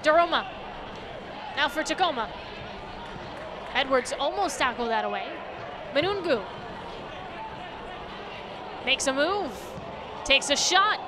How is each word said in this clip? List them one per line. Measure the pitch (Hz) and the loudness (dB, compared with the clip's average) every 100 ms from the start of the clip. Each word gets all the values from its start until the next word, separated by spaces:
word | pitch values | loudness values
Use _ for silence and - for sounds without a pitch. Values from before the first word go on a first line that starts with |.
Daroma | 302 311 339 285 196 - - - - - - - - - - - | 8 8 8 4 0 -8 -10 -10 -10 -10 -10 -10 -10 -10 -6 0
now | 285 | 0
for | 311 | 0
Tacoma. | 302 311 359 262 214 - - - - - - - - - - - - - - | -2 2 2 2 -4 -6 -10 -10 -10 -10 -10 -10 -10 -10 -10 -10 -8 -8 -2
Edwards | 233 269 262 240 - | 0 4 2 2 -2
almost | 285 381 359 - | 0 2 0 2
tackled | 269 226 233 | 0 2 0
that | 220 | 0
away. | 208 202 214 330 - - - - - | 0 -2 -4 -8 -8 -10 -10 -10 -2
Manungu | 262 339 403 349 240 185 - - - - - - - - - - - 359 - - 359 359 - - - - - - - 247 | 2 2 2 2 2 2 -8 -10 -10 -10 -10 -10 -10 -10 -8 -8 -8 -10 -10 -10 -10 -10 -10 -10 -10 -10 -10 -8 -6 0
makes | 262 277 | 0 2
a | |
move, | 262 311 403 320 202 - - - - - - | 2 2 2 -2 -6 -10 -10 -10 -10 -10 -8
takes | - 269 - | 6 6 6
a | 285 | 4
shot. | - 359 415 - | 6 8 6 4